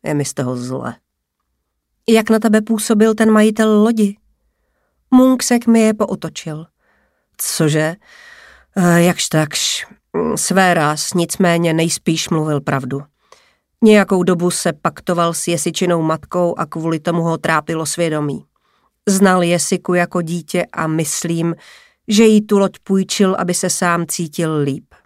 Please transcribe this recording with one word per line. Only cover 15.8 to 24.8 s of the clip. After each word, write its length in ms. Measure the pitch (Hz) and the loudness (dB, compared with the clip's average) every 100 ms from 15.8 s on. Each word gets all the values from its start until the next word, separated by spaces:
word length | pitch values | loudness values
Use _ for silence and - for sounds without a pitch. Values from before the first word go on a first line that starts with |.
| 180 170 | 0 0
matkou 560 | 160 156 - 180 175 - | 0 -4 -4 -2 -2 -2
a 80 | 156 | -6
kvůli 340 | 165 160 160 | -6 -4 -4
tomu 220 | 156 170 | -2 -2
ho 160 | 165 165 | -2 -2
trápilo 480 | - 160 151 165 160 | -2 -2 -2 -6 -6
svědomí. 580 | - 170 151 147 139 - _ _ _ _ _ - | -4 -2 -2 -4 -6 -12 _ _ _ _ _ -2
Znal 340 | 196 190 185 | 2 4 4
Jesiku 520 | 175 175 - 185 - | 2 0 -2 -4 -2
jako 280 | 175 175 180 | 0 0 -2
dítě 440 | 165 170 156 180 - | -4 -8 -4 -6 -6
a 140 | - 160 | -6 -4
myslím, 680 | 156 156 - 165 170 170 165 - - _ _ - | -2 -4 -6 -4 -2 -2 -6 -14 -20 _ _ -2
že 160 | 208 | 4
jí 220 | 226 214 214 | 6 4 2
tu 120 | 202 | 0
loď 200 | 196 - | 0 -4
půjčil, 580 | - 196 190 - 190 190 | -4 -2 -2 0 0 0
aby 160 | 180 | -4
se 160 | 180 185 | -4 -4
sám 360 | - 180 170 165 | -2 -2 -2 -4
cítil 500 | - 165 151 165 156 | -6 -8 -4 -2 -2
líp.“ 380 | 143 135 | -2 -4